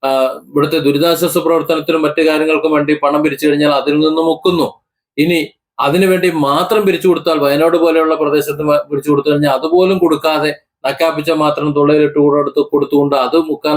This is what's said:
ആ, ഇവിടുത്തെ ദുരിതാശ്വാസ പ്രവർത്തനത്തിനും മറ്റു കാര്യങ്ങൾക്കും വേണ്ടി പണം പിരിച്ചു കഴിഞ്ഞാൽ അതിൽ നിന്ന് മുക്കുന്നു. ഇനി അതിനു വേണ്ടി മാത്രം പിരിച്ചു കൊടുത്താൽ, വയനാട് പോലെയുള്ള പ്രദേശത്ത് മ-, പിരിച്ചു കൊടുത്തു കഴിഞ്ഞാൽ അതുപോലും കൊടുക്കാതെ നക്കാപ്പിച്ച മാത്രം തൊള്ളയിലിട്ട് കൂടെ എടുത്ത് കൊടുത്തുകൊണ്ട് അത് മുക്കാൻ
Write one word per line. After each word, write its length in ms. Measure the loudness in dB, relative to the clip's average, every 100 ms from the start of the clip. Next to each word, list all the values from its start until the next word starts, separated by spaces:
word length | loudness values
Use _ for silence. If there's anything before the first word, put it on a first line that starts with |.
| -2
ആ, 20 | 0 0 -4 -6
ഇവിടുത്തെ 300 | -2 0 0 0
ദുരിതാശ്വാസ 500 | 0 0 0 0 -2 0
പ്രവർത്തനത്തിനും 580 | 0 0 -2 -2 -2 -2
മറ്റു 160 | 0 0
കാര്യങ്ങൾക്കും 460 | 0 0 0 0 0
വേണ്ടി 180 | 0 0
പണം 200 | 0 0
പിരിച്ചു 220 | -2 0 0
കഴിഞ്ഞാൽ 260 | 2 2 0
അതിൽ 160 | 0 0
നിന്ന് 240 | 0 0 0
മുക്കുന്നു. 380 | 0 0 0 -2 -6 _ _ _ -2
ഇനി 160 | 0 0 -4 -10 _ -4 -2
അതിനു 220 | 2 2
വേണ്ടി 180 | 2 0 0 0
മാത്രം 360 | 0 0 0 0
പിരിച്ചു 220 | 0 0
കൊടുത്താൽ, 300 | 0 0 0
വയനാട് 340 | 0 2 2 2
പോലെയുള്ള 320 | 2 2 0 0
പ്രദേശത്ത് 420 | 0 0 -2 -4 0
മ-, 120 | 0 -2
പിരിച്ചു 200 | -6 0
കൊടുത്തു 180 | 0 2
കഴിഞ്ഞാൽ 220 | 0 0 0
അതുപോലും 400 | 0 2 2 2
കൊടുക്കാതെ 480 | 0 0 -2 -2 -2 -6 _ _ -6
നക്കാപ്പിച്ച 460 | -2 -2 -2 -2 0
മാത്രം 260 | 0 0 -2 0
തൊള്ളയിലിട്ട് 400 | 2 2 2 2
കൂടെ 180 | 2 2
എടുത്ത് 200 | 0 -2 -2
കൊടുത്തുകൊണ്ട് 420 | -2 0 0 0 0 0
അത് 120 | 0 -2
മുക്കാൻ 260 | -4 -2